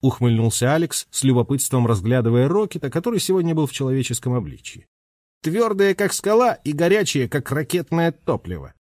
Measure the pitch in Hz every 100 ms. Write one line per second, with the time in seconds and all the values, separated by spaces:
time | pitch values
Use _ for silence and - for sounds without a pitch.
0 | 135 - 120 113 117 - 120 156 170 -
1 | - - 131 123 117 139 - 131 117 107
2 | 98 127 117 120 135 190 208 170 135 156
3 | 208 220 - 185 170 160 143 - 135 135
4 | 127 117 127 123 82 62 - - _ _
5 | _ _ _ _ 156 185 226 196 196 190
6 | 202 - 196 220 247 - 147 147 170 208
7 | 190 135 123 147 - 139 151 175 - 165
8 | 170 160 - 120 85 85 67 _